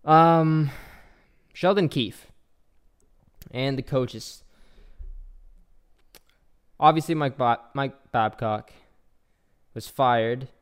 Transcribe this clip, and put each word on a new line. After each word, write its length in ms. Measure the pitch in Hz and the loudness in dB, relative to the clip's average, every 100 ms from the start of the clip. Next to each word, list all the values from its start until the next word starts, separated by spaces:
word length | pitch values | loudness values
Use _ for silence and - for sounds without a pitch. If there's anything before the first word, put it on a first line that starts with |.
Um, 640 | 151 156 165 165 160 156 147 - - - - _ _ _ _ | 6 6 8 6 4 2 0 -4 -20 -20 -20 _ _ _ _
Sheldon 360 | - 180 202 160 | -2 0 2 0
Keefe 380 | 147 107 - - _ _ _ _ _ _ _ _ _ _ - - | -2 -4 -8 -20 _ _ _ _ _ _ _ _ _ _ -20 -14
and 280 | 123 135 135 | -6 -4 -6
the 60 | |
coaches. 600 | 131 135 123 113 - - - _ - - - - - - - - - - _ - _ _ _ - _ _ _ _ _ - | -4 -2 -2 -8 -16 -20 -20 _ -20 -20 -20 -18 -16 -16 -20 -20 -20 -20 _ -20 _ _ _ -20 _ _ _ _ _ 2
Obviously, 340 | 156 160 156 | 2 4 -2
Mike 240 | 160 143 120 | -2 -2 -2
Ba-, 220 | 120 113 - | -2 -2 -6
Mike 380 | 139 135 - _ | -8 -8 -8 _
Babcock 600 | 123 110 - 113 107 - - _ _ _ _ _ _ _ _ _ | -2 -2 -4 -6 -6 -10 -20 _ _ _ _ _ _ _ _ _
was 140 | 120 - | -18 -14
fired 600 | - 131 120 113 127 131 _ | -2 0 2 0 -6 -10 _